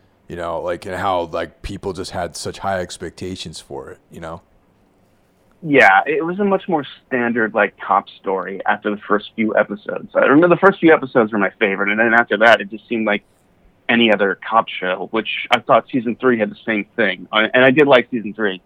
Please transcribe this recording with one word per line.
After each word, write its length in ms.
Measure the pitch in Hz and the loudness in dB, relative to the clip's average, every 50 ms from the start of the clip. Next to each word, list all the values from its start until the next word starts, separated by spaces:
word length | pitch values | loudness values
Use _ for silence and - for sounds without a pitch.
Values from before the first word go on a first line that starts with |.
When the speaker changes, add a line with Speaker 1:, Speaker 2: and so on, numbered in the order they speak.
| _ _ _ _ _ | _ _ _ _ _
Speaker 1:
you 80 | - - | -16 -12
know, 260 | 87 85 85 85 80 | -8 -8 -6 -6 -6
like, 260 | 76 90 87 85 - | -4 -6 -6 -6 -8
and 80 | 98 92 | -10 -8
how, 260 | 87 98 101 92 87 85 | -4 -2 -2 -2 -2 -2
like, 360 | 82 80 85 85 80 _ _ | -4 -6 -8 -8 -8 _ _
people 320 | - - 101 - - 98 90 | -14 -14 -12 -8 -8 -8 -8
just 160 | 90 90 - | -8 -10 -10
had 240 | - 95 87 85 - | -8 -8 -8 -8 -8
such 220 | - - 101 85 - | -10 -12 -12 -10 -8
high 200 | - 98 98 92 | -6 -4 -4 -4
expectations 800 | 90 - - - 90 82 - - 98 90 92 - - 85 78 - | -6 -8 -10 -14 -14 -14 -14 -12 -12 -12 -10 -12 -12 -14 -16 -18
for 320 | - - 71 67 67 80 | -18 -16 -14 -14 -14 -16
it, 80 | 92 _ _ _ | -20 _ _ _
you 80 | - - | -20 -16
know? 220 | 170 80 - - _ _ _ _ _ _ _ _ _ _ _ _ _ _ _ _ _ _ _ _ _ _ _ _ | -14 -14 -14 -16 _ _ _ _ _ _ _ _ _ _ _ _ _ _ _ _ _ _ _ _ _ _ _ _
Speaker 2:
Yeah, 400 | - 156 139 131 110 98 95 98 - | -4 2 4 6 6 8 6 6 2
it 180 | 135 156 147 160 | 2 -2 -4 -2
was 140 | 170 180 196 | -4 -2 -2
a 60 | 208 | 0
much 220 | 196 190 190 - - | 0 0 -2 -2 -2
more 160 | 170 151 131 - - - _ | -2 -2 -4 -6 -14 -18 _
standard, 480 | - 131 123 120 117 117 120 110 104 107 | -6 -4 -2 -2 -2 0 0 -2 0 0
like, 240 | 107 104 95 _ - | 0 0 0 _ -8
cop 300 | - - 95 101 - - | -2 0 0 0 0 -2
story 520 | - - - 95 95 95 90 92 98 90 - | -18 -12 -6 -6 -4 -4 -4 -8 -10 -8 -4
after 240 | - 104 104 - 110 | -4 -4 -2 -4 -6
the 120 | 104 104 - | -6 -6 -4
first 240 | - 104 104 - - - | -2 -2 -2 -2 -6 -6
few 200 | - 110 107 - | -4 -2 0 2
episodes. 520 | - 107 - 104 104 - - 92 - - - - | 0 0 0 -4 -10 -10 -10 -10 -10 -8 -4 -2
I 60 | 110 | 0
remember 260 | 107 117 135 151 175 | 4 6 6 6 6
the 120 | 175 170 160 | 4 4 4
first 200 | 190 196 196 - | 4 2 2 4
few 140 | - 160 160 | 4 4 4
episodes 380 | 147 139 127 - 131 110 107 113 | 4 2 -2 0 0 0 0 0
were 40 | |
my 120 | 104 98 92 - - | -2 -2 -2 -2 -2
favorite, 300 | 113 98 98 92 98 98 | -2 -2 0 -2 -2 -2
and 100 | 104 107 | 0 0
then 140 | 113 113 113 | 2 4 4
after 240 | 120 117 - 107 | 2 2 2 0
that, 240 | 101 110 117 110 104 | 4 6 6 6 4
it 80 | 104 98 | 2 -6
just 180 | 110 107 _ | -12 -14 _
seemed 180 | - 120 113 110 | -6 -4 -4 -2
like 180 | 107 104 101 _ _ _ _ _ _ _ _ _ _ _ _ - - | -2 -2 -4 _ _ _ _ _ _ _ _ _ _ _ _ -4 -2
any 220 | 120 117 117 110 104 | 0 2 4 4 4
other 260 | 98 101 98 90 - - | 2 2 -2 -2 -4 -6
cop 220 | - - 113 - - | -2 0 0 0 -2
show, 380 | - - 92 90 92 - 87 - | -8 -8 -6 -6 -6 -6 -6 -6
which 360 | - 92 92 - - - - - | -6 -6 -4 -6 -8 -8 -2 -2
I 80 | 120 120 | -2 0
thought 280 | - - 131 113 - - | 2 2 2 2 2 0
season 240 | - 131 113 120 107 | -4 -4 -4 -4 -6
three 240 | - - 127 120 110 | 0 2 2 2 2
had 100 | 107 104 | 0 -2
the 80 | 107 - - | -4 -10 -6
same 200 | 117 110 104 95 _ - | -4 -4 -4 -4 _ -4
thing. 320 | - 110 98 87 92 92 - | -2 -2 -2 -2 -6 -8 -4
I, 140 | - 107 107 | 0 0 0
and 200 | 101 - 127 127 | 2 2 4 4
I 60 | 135 | 6
did 160 | 131 156 147 | 6 6 6
like 220 | 139 135 123 117 - | 6 6 4 4 2
season 240 | 131 117 101 104 98 | -6 -8 -6 -8 -6
three. 280 | - 110 101 92 90 _ | -4 -4 -4 -4 -6 _